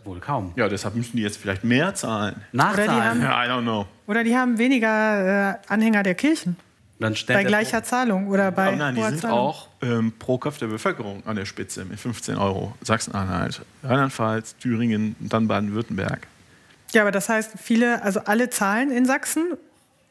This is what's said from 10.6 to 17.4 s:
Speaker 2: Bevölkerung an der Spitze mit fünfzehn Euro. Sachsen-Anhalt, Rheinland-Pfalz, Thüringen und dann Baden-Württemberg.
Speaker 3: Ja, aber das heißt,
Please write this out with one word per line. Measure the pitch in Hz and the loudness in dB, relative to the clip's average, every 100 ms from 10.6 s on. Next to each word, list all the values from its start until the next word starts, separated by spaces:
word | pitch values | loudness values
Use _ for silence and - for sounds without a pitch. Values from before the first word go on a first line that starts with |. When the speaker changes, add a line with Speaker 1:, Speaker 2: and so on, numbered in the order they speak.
| 113 | -6
Speaker 2:
Bevölkerung | 110 196 147 104 98 107 | -2 -2 -2 -6 -10 -6
an | 104 | -6
der | 98 | -6
Spitze | - 98 - 95 | -8 -10 -10 -10
mit | 101 | -8
fünfzehn | 127 117 - 101 | -8 -6 -6 -2
Euro. | 101 98 98 - | 0 0 -4 -8
Sachsen-Anhalt, | - 110 - 98 95 90 - - - - | -2 -2 -2 -4 -2 -2 -4 -6 -14 -12
Rheinland-Pfalz, | 131 135 135 - 110 113 - - | 0 2 2 0 -2 -2 -4 -8
Thüringen | 127 113 120 107 107 113 | -2 0 2 2 0 -4
und | 107 | -2
dann | 113 110 | 0 2
Baden-Württemberg. | 104 104 104 - 95 101 - - - - - _ - - | 2 0 -4 -4 -4 -4 -6 -10 -20 -20 -20 _ -20 0
Speaker 3:
Ja, | 220 | 2
aber | 208 | 2
das | 196 190 | 0 0
heißt, | 220 | -2